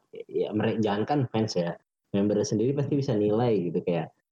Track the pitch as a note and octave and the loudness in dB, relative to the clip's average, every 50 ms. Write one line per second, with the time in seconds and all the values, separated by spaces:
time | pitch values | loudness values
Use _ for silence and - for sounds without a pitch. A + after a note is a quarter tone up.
0 | - _ - - - - - - F2 - G#2 G#2+ G#2+ A2+ G2+ A2+ G#2+ G#2 G2+ G#2 | -16 _ -16 -16 -12 -6 -4 -2 -2 0 0 0 0 0 0 0 0 0 0 0
1 | A2 - D3 D3 B2+ - - A2 G#2+ G#2 - F2+ E2+ E2+ E2 - _ _ _ _ | 0 0 0 0 0 0 0 0 0 0 0 -2 -2 -2 -4 -8 _ _ _ _
2 | _ _ - G2 G2+ G#2 G#2 G#2 G2+ - A#2 G#2 A2+ C3+ C#3 D3 C#3 - D3+ C#3 | _ _ 0 0 2 2 2 2 0 0 0 0 0 0 0 0 -2 0 -2 0
3 | C3 C#3 A2+ G#2 G#2 G#2 G#2 A2+ B2 A#2+ A2 F#2+ F2 E2+ E2 F2+ - F2+ E2+ E2 | 0 0 0 2 2 2 2 2 2 2 2 2 0 -2 -2 -2 -2 0 -2 -2
4 | D#2+ - - _ _ _ | -2 -6 -10 _ _ _